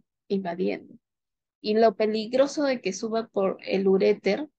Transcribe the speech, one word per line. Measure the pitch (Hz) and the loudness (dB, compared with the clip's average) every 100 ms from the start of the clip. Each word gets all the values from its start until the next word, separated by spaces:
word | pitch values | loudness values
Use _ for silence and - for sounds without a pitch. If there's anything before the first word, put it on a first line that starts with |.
| _ _ - | _ _ -6
invadiendo. | 196 185 175 190 175 143 - _ _ _ _ _ _ | -4 -4 -4 -4 -4 -10 -20 _ _ _ _ _ _
Y | 208 | -2
lo | 214 226 220 | 4 4 4
peligroso | 214 214 220 254 277 311 | 0 -2 -2 0 0 0
de | 285 254 | -2 -2
que | 185 | -4
suba | 190 226 220 226 | -6 -4 -4 -4
por | - 190 - | -2 -2 -2
el | - 190 190 | -4 0 2
uréter | 190 208 208 196 214 302 | 4 4 2 0 -2 -4